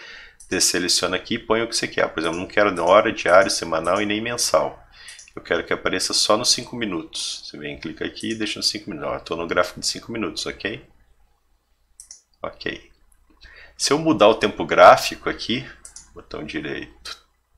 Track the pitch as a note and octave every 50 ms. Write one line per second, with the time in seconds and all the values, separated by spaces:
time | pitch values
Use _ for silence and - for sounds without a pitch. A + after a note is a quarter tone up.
0 | - - - - - - - _ - - F#2+ F2+ - - - F2+ F2+ F2 - -
1 | - F2 F#2 F2 - - A2 A2+ - - G#2+ A2+ A#2 A#2 - - - - - -
2 | F2+ - - E2 D#2+ E2 D#2+ F2 F#2+ F#2 - G#2 G#2 G#2 F#2 E2+ E2+ E2+ F#2 G#2
3 | G#2+ A2+ G2+ - - - F2 F#2+ G2 - - - - E2 E2 D#2+ E2 F2 F2+ G2+
4 | G#2 G#2 G#2 G#2+ A2+ A#2+ A#2+ A#2+ - - - D#2+ - - - - - - - -
5 | - - - - - - _ - - - E2+ E2+ E2 - F2 D#2+ - - - F2+
6 | - - - - - - G#2+ A2 B2 - - - B2 - - A#2+ A#2 G#2 F2+ D#2+
7 | D#2 - - - - - - - - - - D2 D2 D2 - - - D#2+ - -
8 | F2 E2+ - - - A2 A2+ A2 G#2+ G#2 - A#2 A2+ - - G#2+ - - F2+ D2
9 | C#2+ C#2 - - - - E2 E2 F2 E2+ E2+ F2+ F2 - - - - - - -
10 | - - A#2 A2+ G#2 E2 - - - D#2 C#2+ - - G2 A2+ C3 - _ _ _
11 | _ _ _ _ _ _ _ _ _ _ _ _ _ _ _ _ _ _ _ _
12 | - - - - _ _ _ _ - - - - - E2 - - - _ _ _
13 | _ _ _ _ _ _ _ _ - - - - - - _ - - - C#3 D3+
14 | D#3+ D#3+ D3+ - G#2 G#2+ A2 - - G#2 - - F2 D2+ E2 D#2+ F2 G2+ C3 -
15 | - - - - - - - - - - A2 B2+ C3 - - - _ - - -
16 | - _ _ - - - - - - D2 - D#2+ - D2 C2+ C2+ C2+ - - _
17 | - - - - _ _ _ _ _ _ _